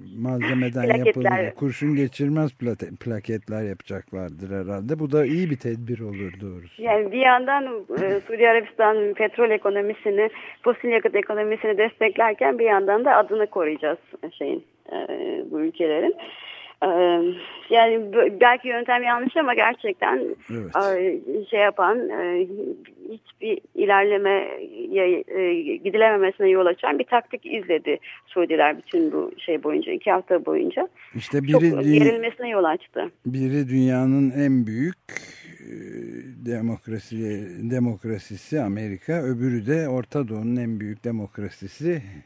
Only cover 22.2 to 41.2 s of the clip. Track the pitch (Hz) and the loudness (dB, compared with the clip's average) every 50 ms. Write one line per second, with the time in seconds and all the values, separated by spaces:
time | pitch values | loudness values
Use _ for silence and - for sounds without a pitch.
22.2 | 175 175 175 180 185 180 196 208 - - - - - - - - - - 220 220 | -4 -2 0 -2 -2 -2 -4 -6 -8 -8 -8 -10 -14 -20 -20 -18 -16 -16 -16 -16
23.2 | - - _ _ - 220 208 - - _ _ - 214 202 202 196 196 208 208 196 | -18 -20 _ _ -6 -6 -6 -6 -6 _ _ -2 2 4 4 4 4 4 2 2
24.2 | 202 196 196 196 - - 65 - - - - - 120 165 185 196 185 180 180 165 | 2 2 2 0 0 -4 -8 -10 -12 -14 -12 -12 -8 -2 0 2 2 4 2 0
25.2 | - - - 190 185 175 175 170 160 143 110 127 - 196 180 214 220 220 214 202 | -2 -4 -4 -2 0 0 0 -2 -2 -4 -6 -4 -4 -2 2 4 4 4 4 4
26.2 | 190 185 196 - 202 190 190 190 185 175 180 - - 247 - 277 247 - 247 240 | 2 0 2 2 4 4 6 6 4 4 2 2 0 -2 0 0 0 0 0 0
27.2 | 233 - - 240 - - - 220 185 175 175 156 - 151 143 - - - - - | 0 -2 -8 -12 -10 -8 -8 -8 -2 -2 -2 -2 0 -2 -4 -4 -6 -12 -20 -20
28.2 | _ _ - 190 175 156 160 156 151 147 147 165 - - - 175 165 156 147 156 | _ _ -2 -2 0 2 2 4 4 2 2 0 -6 -2 0 0 0 2 0 -2
29.2 | 151 - - - - - 165 147 143 156 151 151 160 - - - - 208 180 185 | -4 -6 -8 -10 -6 -4 -4 -2 -2 -2 -2 -2 -2 -4 -6 -2 0 2 0 0
30.2 | 185 - 185 170 156 156 156 156 - - - - 359 370 - - - - - 117 | 2 0 0 0 0 0 -2 -2 -2 -2 -2 -4 -4 -6 -8 -14 -20 -14 -12 -12
31.2 | - - - 143 139 139 151 156 165 170 156 139 135 147 151 151 147 143 226 226 | -8 -4 -2 -2 2 4 4 6 6 4 4 2 4 6 6 8 8 6 6 2
32.2 | 226 233 226 - 247 240 226 202 180 160 156 185 - _ _ - - 175 - _ | 0 -4 -6 -6 -6 -2 0 2 2 2 2 -2 -4 _ _ -8 -8 -8 -10 _
33.2 | _ 123 127 131 131 131 135 147 143 127 127 131 131 131 127 127 131 131 135 139 | _ -6 -2 -2 -2 0 0 0 0 0 2 4 4 4 4 2 2 4 4 4
34.2 | 139 135 127 139 143 139 135 127 120 107 107 117 139 175 190 - _ - - - | 4 2 2 2 2 4 4 4 2 0 -2 -2 -4 -4 -4 -8 _ -16 -14 -14
35.2 | - - - - - - - - - 55 - - 104 - - - - 113 113 - | -14 -14 -18 -20 -20 -20 -20 -20 -18 -16 -14 -14 -14 -14 -12 -12 -12 -12 -12 -14
36.2 | - 135 127 113 120 117 117 113 113 113 113 - - - 110 107 - - 113 110 | -14 -16 -16 -12 -8 -6 -4 -2 -2 -4 -4 -6 -8 -8 -10 -10 -10 -10 -8 -8
37.2 | 113 107 104 101 104 92 87 87 110 117 131 127 123 120 113 95 - 113 113 98 | -6 -6 -6 -6 -8 -10 -10 -10 -6 -4 0 0 0 0 -2 -4 -6 -6 -6 -8
38.2 | - - 104 98 - - 156 156 123 101 98 107 110 107 98 92 - - 160 170 | -8 -12 -16 -16 -10 -6 -4 -2 -2 -2 -4 -4 -6 -6 -8 -8 -6 -4 -4 -2
39.2 | 147 127 131 117 123 131 120 117 101 110 151 165 160 143 127 127 117 - - 147 | -2 -2 -2 -2 -2 -2 -2 -2 -2 -2 -2 0 0 -2 -2 -4 -4 -4 -4 -6
40.2 | 139 110 110 107 110 117 120 123 120 117 113 104 104 104 107 107 - 120 117 110 | -4 -4 -6 -6 -4 -2 -2 -2 -2 -4 -6 -6 -8 -8 -10 -8 -8 -6 -6 -6